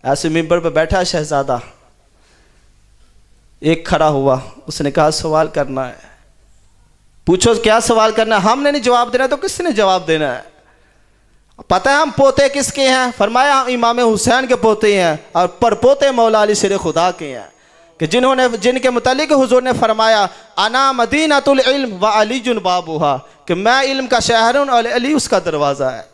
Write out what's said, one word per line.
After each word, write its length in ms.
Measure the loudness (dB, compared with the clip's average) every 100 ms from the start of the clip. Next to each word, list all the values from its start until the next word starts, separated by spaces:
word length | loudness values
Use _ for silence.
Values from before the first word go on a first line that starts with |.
ایسے 260 | -2 -2 0
ممبر 300 | -2 0 0
پہ 100 | 0
بیٹھا 340 | -2 0 0
شہزادہ، 540 | -2 -4 -2 -2 -2 -4 -6 _ _ _ _ _ _ _ _ _ _ _ _ _ -20 _ _ _ _ _
ایک 260 | -2 -2 0
کھڑا 240 | 0 2
ہوا، 280 | 2 0 0 -4 -20 -14
اس 140 | -6
نے 100 | -4
کہا، 200 | 0 0
"سوال 360 | 0 -2 -2 -2
کرنا 400 | -4 -6 -6 -10
ہے۔" 80 | -12 -20 -20 _ _ _ _ _ _ _ _ _ _ 0
پوچھو 280 | 2 2
کیا 260 | 2 2 0
سوال 320 | 2 2 2
کرنا 240 | 0 0 2
ہے؟ 60 |
ہم 200 | 2 0
نے 100 | 0
نہیں 120 | 0
جواب 300 | 0 0 0
دینا 140 | -2 -2
تو 100 | -4
کس 220 | -6 -6
نے 120 | -4
جواب 360 | 0 0 0 -2
دینا 280 | -2 -2 -6
ہے؟ 240 | -12 _ _ _ _ _ _ _ _ _ _ -20 -2
پتہ 220 | -2 2
ہے 40 |
ہم 160 | 0 0 2
پوتے 320 | 2 4 0
کس 240 | 0 -6
کے 160 | -2 0
ہیں؟ 160 | 2 -2 -2
فرمایا، 440 | 0 2 2 2
ہم 60 | 0
امام 460 | 0 0 2 0
حسین 340 | 0 0 0 0
کے 80 | 0
پوتے 480 | 2 2 2 2
ہیں 120 | 0 -2 -4
اور 160 | -2 -2
پر 260 | 0 0
پوتے 380 | 2 2 4 2
مولا 320 | 2 2 4
علی 100 | 2
شیر 240 | 0 0 -2
خدا 340 | -2 0 -2
کے 260 | -2 -12 -14
ہیں، 100 | -16 _ _ _ _ _
کہ 80 | -2
جنہوں 300 | 2 2 2
نے، 80 | 0 0
جن 180 | -2 0
کے 100 | 0
متعلق 420 | 0 -2 -2 0
حضور 300 | 2 4 2
نے 80 | 2 0
فرمایا، 460 | 0 2 2 2 0 -4 -14 -4
"انا 340 | -2 2 0
مدینۃ 560 | 0 -2 0 2 2 2
العلم 560 | 2 2 0 -4 -2
و 20 | 0
علی 480 | 2 0 -2 -4
بابھا"، 640 | -2 -2 -2 -4 -2 -2 -2 -8 _ -6
کہ 80 |
میں 280 | -2 0 2
علم 260 | 0 -4 -2
کا 120 | -2
شہر 360 | 2 2 2 2
ہوں 120 | 2
اور 160 | 0 0
علی 200 | -2 0
اس 160 | -2 0
کا 100 | -2 -2
دروازہ 380 | -2 -2 0
ہے۔ 180 | -4 -6 -16